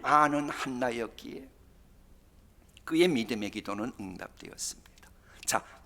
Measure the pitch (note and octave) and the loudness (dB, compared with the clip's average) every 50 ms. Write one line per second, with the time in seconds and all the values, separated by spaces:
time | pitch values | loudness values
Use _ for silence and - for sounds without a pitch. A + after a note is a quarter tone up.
0 | - C3 C#3+ D3+ D3+ D3 D3 D3 D3 C#3+ - - - C3+ B2+ B2 B2+ B2 A#2 A#2 | 2 6 6 8 8 6 4 2 0 -2 -4 -4 -4 -4 -2 -2 0 0 0 -2
1 | A2+ G#2+ - - - - - - - - - - - - - - - - - - | -4 -6 -6 -12 -14 -14 -12 -14 -14 -16 -20 -20 -20 -20 -20 -20 -20 -20 -20 -20
2 | - - - - - - - - - - - - - - - - - - D#3+ D#3+ | -20 -20 -20 -20 -20 -20 -20 -20 -20 -20 -20 -20 -20 -20 -20 -16 -8 0 4 6
3 | F3 F#3 D#3 A#2+ A2 - A#2+ G#2+ G#2 G2+ G2 G#2+ - - G2+ G2+ A2 C3 - - | 6 6 6 2 0 0 -2 -4 -4 -6 -6 -6 -6 -6 -4 -4 -4 -6 -6 -8
4 | G2+ F#2+ F2+ F2 - - - - - - - - - - - - - - - - | -10 -10 -10 -10 -12 -12 -14 -16 -16 -16 -12 -10 -10 -10 -10 -12 -16 -20 -20 -20
5 | - - - - - - - - - - - G#2 - - - - - | -20 -20 -20 -20 -20 -20 -20 -12 -4 -2 -2 -2 -2 -4 -18 -16 -4